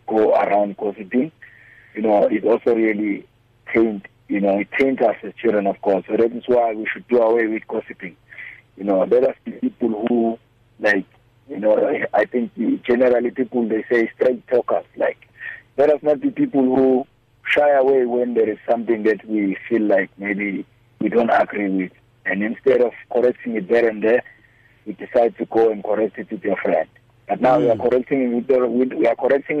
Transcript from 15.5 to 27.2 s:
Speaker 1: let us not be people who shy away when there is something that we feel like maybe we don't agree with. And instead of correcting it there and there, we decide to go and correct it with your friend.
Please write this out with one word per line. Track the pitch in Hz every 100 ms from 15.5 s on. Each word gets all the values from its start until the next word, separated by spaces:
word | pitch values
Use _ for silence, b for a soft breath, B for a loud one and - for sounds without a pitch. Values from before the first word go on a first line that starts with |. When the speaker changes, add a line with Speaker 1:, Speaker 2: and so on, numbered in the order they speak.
| B - -
Speaker 1:
let | 143
us | 147
not | 151 147
be | 139
people | 131 143 139
who | 131 127 131 127 - _ _ _ -
shy | - 147
away | 139 131 135 123
when | 120 123
there | 117 107
is | 104 -
something | 117 110 113
that | 107 101 110
we | 110 98 92 -
feel | 113
like | 107 98 95 -
maybe | 98 98 101 92 - _ _ -
we | 107
don't | 110 117
agree | - - 104 101
with. | 95 92 - _ _ -
And | 95
instead | 107 117 135 123
of | 120 - -
correcting | 120 123 120 123 110
it | 92
there | 117 117
and | 107
there, | 107 120 b b b b b b -
we |
decide | 190 - 127 117 -
to | 110
go | 113 113
and | 107
correct | 101 104 110 -
it | 104
with | 107
your | 104 95
friend. | - 80 80 _ _ _